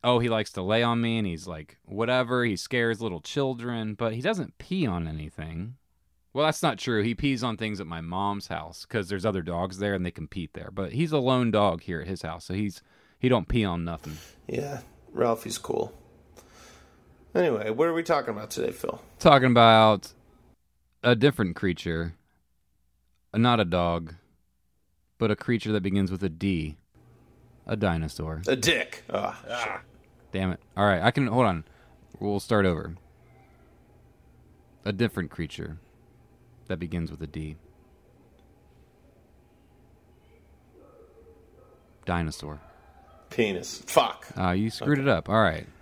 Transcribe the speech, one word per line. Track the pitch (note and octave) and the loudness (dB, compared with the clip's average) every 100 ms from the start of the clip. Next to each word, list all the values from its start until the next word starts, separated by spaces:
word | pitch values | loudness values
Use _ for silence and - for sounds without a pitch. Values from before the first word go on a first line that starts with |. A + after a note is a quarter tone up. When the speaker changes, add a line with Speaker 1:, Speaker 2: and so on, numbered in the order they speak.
Speaker 1:
oh, | B2 B2 | 4 4
he | A#2+ | 4
likes | A2+ G#2+ | 0 -2
to | - | -4
lay | F#2 A2 | 0 2
on | A#2+ A#2 | 4 2
me, | A#2 A2+ | 0 0
and | G2+ | -2
he's, | E2 F2 | -4 -8
like, | D#2 D2+ - | -12 -14 -20
whatever, | - G2 A#2 B2+ A#2+ B2 | -12 -4 0 2 2 2
he | A#2+ F#2 | 0 -2
scares | - B2 A#2 A2 | -2 0 0 0
little | A2+ F2 | -2 -6
children, | - - C3+ B2 A#2+ A#2 A2 | -6 -2 -2 -2 -6 -4 -6
but | G#2 A#2 | -4 -4
he | A2+ | -2
doesn't | D3 G#3+ C#3+ _ | -2 -2 -4 _
pee | - F#3 | -6 -2
on | C#3+ F2 E2 | 0 -2 -4
anything. | D#2 D#2 - D#2 D#2+ G#2 B2+ _ _ _ _ _ | -6 -10 -12 -10 -8 -10 -12 _ _ _ _ _
Well, | - D#3 | -2 0
that's | D#3 | 2
not | E3 A2 | -2 -2
true. | - A2+ | 0 2
He | G#2 | 2
pees | A2+ C#3+ C3 | 0 0 0
on | A#2+ G#2+ | -2 -4
things | A2 G2+ | -6 -6
at | E2 | -6
my | E2 | -8
mom's | E2 F2+ G2+ G2+ - | -6 -2 0 -2 -4
house, | D#2+ D#2+ F2 | -8 -8 -16
'cause | - A2 F2+ | -6 -4 -2
there's | G2 | -2
other | G#2 F#2+ | 0 -2
dogs | E2 E2+ F#2 F#2 | -2 -4 -4 -2
there, | G2+ | -2
and | G2 | -2
they | F2 | -4
compete | - D#2+ - D#2+ | -6 -10 -8 -10
there. | - - | -10 -12
But | F#2+ F#2 | -8 -6
he's | A#2+ E3 | -2 0
a | D3+ | 2
lone | B2+ B2+ A#2+ | 2 2 4
dog | G#2 G2+ E2+ | 4 2 0
here | - E2+ | -6 -8
at | E2+ | -6
his | F#2 | -8
house, | D#2+ E2 - | -8 -10 -6
so | |
he's, | F#2 G#2 - _ _ _ _ | -4 -4 -6 _ _ _ _
he | B2+ | 2
don't | A#2+ F2 | 2 2
pee | A#2+ | 0
on | G#2 E2+ | 2 0
nothing. | E2+ E2 D2+ D#2 - - - | -4 -6 -10 -16 -16 -20 -8
Speaker 2:
Yeah, | A#2 A#2+ A#2+ - - - | -6 -6 -10 -14 -20 -14
Ralphie's | - A#2+ A2+ - - | 0 0 0 -4 -10
cool. | - - - - - - - - - - - - - _ _ - - | -4 -4 -4 -8 -20 -20 -20 -20 -20 -20 -20 -20 -20 _ _ -20 -4
Anyway, | - F3 A2+ G#2+ | 2 2 2 -2
what | A2+ E3 | 0 0
are | |
we | E3 | 0
talking | E3 D3+ C3+ | 0 0 0
about | G#2 G#2+ | -6 -8
today, | - - | -4 -4
Phil? | - - - - - | -2 -4 -4 -14 4
Speaker 1:
Talking | E3 C#3 B2+ | 8 8 8
about | A#2+ A#2 A2 A2 G#2 - - _ _ _ _ _ _ _ _ | 8 10 10 8 6 -2 -20 _ _ _ _ _ _ _ _
a | A#2+ | 2
different | A#2+ C#3 - G2+ | 6 4 4 -2
creature. | E2+ G2 E2+ E2+ E2 E2+ E2+ _ _ _ _ _ _ _ _ _ _ _ | 0 -2 0 -2 -4 -4 -8 _ _ _ _ _ _ _ _ _ _ _
Not | G#2+ A#2+ A#2+ | 0 4 4
a | |
dog, | F#2 F2 F2 E2+ E2 E2+ _ _ _ _ _ _ _ _ _ _ | 2 2 2 0 -4 -16 _ _ _ _ _ _ _ _ _ _
but | A2 | 0
a | G#2+ | 0
creature | - A#2 A2 | 0 0 2
that | G#2+ | 0
begins | F#2+ G2 F#2+ | 2 2 0
with | F#2 | 0
a | F#2+ | -4
D. | D#2+ G2 F2 D2+ D#2 _ _ - - _ - - - - | -2 0 0 -2 -8 _ _ -20 -20 _ -20 -20 -20 -8
A | A2 | 0
dinosaur. | G2+ E2 D#2 - D#2+ D#2+ F#2 | 0 0 -2 -6 -8 -6 -2
Speaker 2:
A | C3 | 0
dick. | D#3 C3+ - - - | 2 0 -2 -10 -6
Ah, | G#2 - - - | -4 -4 -8 -8
Speaker 1:
Ah. | A#2+ | -6
Speaker 2:
shit. | A2 G2 - - - _ - | -6 -8 -14 -20 -20 _ -10
Speaker 1:
Damn | G2 F#2 | -4 -2
it. | F2 _ - | -4 _ 2
All | G2+ | 2
right, | F#2 | 4
I | G#2 | 2
can, | C#3+ C3 | 2 2
hold | A#2 A#2+ | 4 2
on. | F2 - - - - - - | 0 -6 -20 -20 -20 -20 -8
We'll | G2+ G2+ | -4 -4
start | - G#2+ F#2+ | 0 2 4
over. | D#2+ D2+ F2 - _ - - - - - - _ - - _ - - - - _ _ | 2 -4 -12 -18 _ -20 -20 -20 -20 -20 -20 _ -20 -20 _ -20 -20 -20 -20 _ _
A | G2+ | -6
different | G2 A#2 - E2 | -2 -2 -2 -6
creature | - D#2+ - D2+ E2 - _ _ _ _ _ _ - - | -6 -8 -8 -10 -12 -18 _ _ _ _ _ _ -20 -8
that | F2+ | -6
begins | E2+ F2 D#2+ | -4 -4 -6
with | - | -8
a | D#2 | -10
D. | D#2 D#2 D#2 - _ _ _ _ _ _ _ _ _ _ _ _ _ _ _ _ _ _ _ _ _ _ - _ - _ - - - _ - - - - - - - - - - - _ - | -8 -10 -12 -20 _ _ _ _ _ _ _ _ _ _ _ _ _ _ _ _ _ _ _ _ _ _ -20 _ -20 _ -20 -20 -20 _ -20 -20 -20 -20 -20 -20 -20 -20 -20 -20 -20 _ -14
Dinosaur. | - F2 D#2+ - D2+ D2+ - - - - - - - | -4 -2 -4 -6 -12 -14 -18 -20 -20 -20 -20 -20 -12
Speaker 2:
Penis. | - A2 F#2 - - - | -2 0 0 -8 -14 0
Fuck. | - A#2 - - - | 2 2 -4 -14 -4
Speaker 1:
Uh, | F#2 | 0
you | F#2 A2 | 2 0
screwed | - - C#3+ | -2 0 0
Speaker 2:
Okay. | C3+ | 2
Speaker 1:
it | |
up. | F#2 E2+ | 0 2
All | A2 | 4
right. | G2+ D#2 - - | 4 2 -10 -20